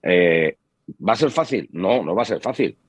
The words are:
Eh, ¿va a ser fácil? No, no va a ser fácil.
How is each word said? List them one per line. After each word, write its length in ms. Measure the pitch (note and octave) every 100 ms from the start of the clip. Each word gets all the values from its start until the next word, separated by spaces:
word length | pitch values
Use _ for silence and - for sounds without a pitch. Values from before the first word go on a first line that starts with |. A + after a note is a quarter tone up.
Eh, 540 | - F2+ F2 E2 D#2+ - _ _ - - G2
¿va 60 |
a 40 | A2+
ser 120 | D3+
fácil? 400 | C#3 D#3+ A#2+ D2
No, 300 | D#2+ F#2+ A#2+
no 120 | D#2 F#2+
va 80 |
a 20 | A2+
ser 160 | G2+
fácil. 340 | A#2+ C3 G#2 -